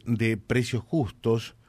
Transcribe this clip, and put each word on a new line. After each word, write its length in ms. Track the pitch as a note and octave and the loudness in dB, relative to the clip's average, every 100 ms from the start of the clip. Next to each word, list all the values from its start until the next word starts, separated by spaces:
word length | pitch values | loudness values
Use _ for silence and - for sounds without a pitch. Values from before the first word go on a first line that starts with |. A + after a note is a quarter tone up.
| - | -2
de 300 | A2+ A2+ A2 | 0 0 0
precios 440 | - A#2+ A#2+ A#2+ | 0 0 0 -2
justos, 720 | - E3 A2+ - A2+ A2+ - - | -2 0 -2 -2 0 0 -2 -14